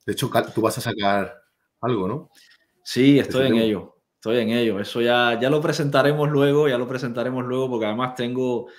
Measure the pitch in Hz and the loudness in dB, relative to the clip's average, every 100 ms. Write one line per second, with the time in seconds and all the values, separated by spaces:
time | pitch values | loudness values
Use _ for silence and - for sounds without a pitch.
0 | - 101 123 120 120 - 110 120 117 107 | -8 -4 -2 0 -2 0 0 0 -6 -2
1 | 101 101 92 - _ _ _ _ 120 113 | 0 0 -4 -10 _ _ _ _ -4 -2
2 | 92 139 - _ - _ _ _ - 123 | -2 -6 -10 _ -20 _ _ _ -6 2
3 | 139 139 - 127 131 117 113 98 - _ | 6 6 4 0 2 4 2 0 -6 _
4 | _ _ 110 120 110 117 113 98 101 123 | _ _ -2 0 0 0 0 -2 -4 -2
5 | 117 120 120 113 127 151 165 151 143 143 | 2 4 2 2 2 0 0 -2 0 2
6 | 139 151 143 143 143 147 151 123 123 127 | 4 2 0 2 2 4 2 0 -2 -6
7 | 127 117 123 127 123 127 131 120 107 110 | -6 -4 -4 -4 -4 -4 -2 -2 -2 -2
8 | 127 127 120 127 127 117 - | -4 -4 -4 -2 -2 -2 -6